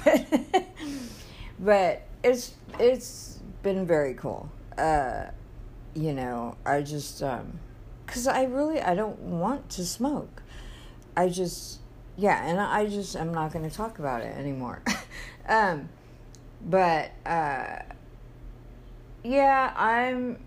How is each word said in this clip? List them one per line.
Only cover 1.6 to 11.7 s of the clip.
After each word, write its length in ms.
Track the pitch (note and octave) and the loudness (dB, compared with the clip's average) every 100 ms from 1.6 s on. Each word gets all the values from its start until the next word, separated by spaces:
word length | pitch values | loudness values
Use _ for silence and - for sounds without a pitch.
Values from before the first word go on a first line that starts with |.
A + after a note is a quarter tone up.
but 420 | F#3+ G3+ F3+ - - - | 6 6 6 2 -6 0
it's, 300 | A#3+ B3 - - - - | 4 4 0 -12 -10 4
it's 580 | A#3 B3+ - - - - - - | 6 6 0 -12 -14 -14 -14 -4
been 240 | G3 F#3+ F#3 | 0 0 4
very 280 | D#3+ C#3+ | 4 4
cool. 360 | - C3+ - D3+ - - - | 0 -4 -6 -8 -12 -10 0
Uh, 500 | D#3 D3+ C3 G#2+ F#2 - - - - - - | 4 4 2 -2 -6 -10 -14 -14 -14 -14 -10
you 180 | D#3 D#3 | -2 0
know, 440 | C#3 B2+ A#2+ A#2 - - | 0 -2 -2 -4 -4 2
I 160 | C#3+ | 2
just, 400 | C#3+ D3 C3+ - | 2 -4 -6 -6
um, 380 | C#3 A#2+ - E3+ - - - - - | -4 -4 -6 -10 -12 -16 -16 -16 -10
'cause 200 | - B3 | -2 2
I 180 | C4 | 2
really, 360 | C4 B3+ D4+ D#4+ | 2 2 0 2
I 140 | - F3+ | 2 2
don't 220 | G#3+ - | 0 -4
want 480 | C#3+ E3+ F#3 C#4 - | -6 -2 0 -2 -6
to 140 | - | -6
smoke. 580 | F3 - B3+ C4+ - - - - - - - - - - | -6 -2 0 -2 -4 -12 -16 -14 -14 -16 -16 -18 -6 0
I 120 | F3+ | 2
just, 500 | F3 F3+ - - | 2 -2 -4 -10